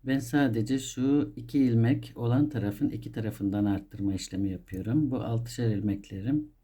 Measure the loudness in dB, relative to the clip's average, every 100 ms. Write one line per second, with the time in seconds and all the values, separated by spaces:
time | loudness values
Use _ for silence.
0 | 0 -2 2 2 4 2 0 -2 -2 -2
1 | 2 2 2 -6 -2 2 4 6 4 2
2 | -2 -4 2 4 2 2 -2 0 -2 -2
3 | -8 -6 -6 -2 0 2 2 0 -4 -4
4 | -2 -2 -4 -4 -2 -4 -8 -8 0 0
5 | 2 -2 -2 -4 -4 -2 0 0 0 -2
6 | -6 -8 -2 -2 -2 _